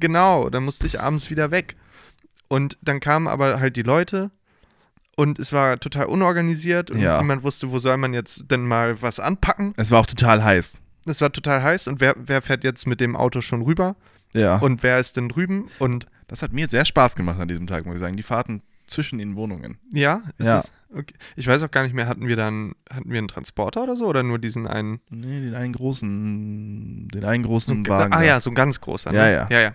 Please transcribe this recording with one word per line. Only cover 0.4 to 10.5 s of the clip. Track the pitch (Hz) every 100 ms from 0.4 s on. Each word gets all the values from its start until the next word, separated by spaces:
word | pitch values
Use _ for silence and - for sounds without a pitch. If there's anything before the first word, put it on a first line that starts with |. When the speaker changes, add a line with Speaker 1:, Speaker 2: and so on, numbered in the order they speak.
| 120
Speaker 1:
dann | 127
musste | 135 - 127
ich | -
abends | 135 151 -
wieder | 156 151
weg. | 175 - - _ - - _ _ _ _
Und | 135 139 -
dann | - 139
kamen | 147 151 165
aber | 135 135 131
halt | 131 123
die |
Leute | 117 147 175 196 196 - _ _ _ _ _ _ _ -
und | 147 147
es | 131
war | 143 135 127
total | 147 143 139
unorganisiert | 180 185 175 170 160 165 175 175
und | 110
Speaker 2:
Ja. | 101 156
Speaker 1:
niemand | 147 135
wusste, | 139 - 131
wo | 127
soll | 127 131
man | 131
jetzt | 120 110 - 135
denn | 127 123
mal | 117 117 110
was | 120 -
anpacken. | 143 190 - 190 202 -
Speaker 2:
Es | 107
war | 117
auch | 113
total | 123 120 107
heiß. | 107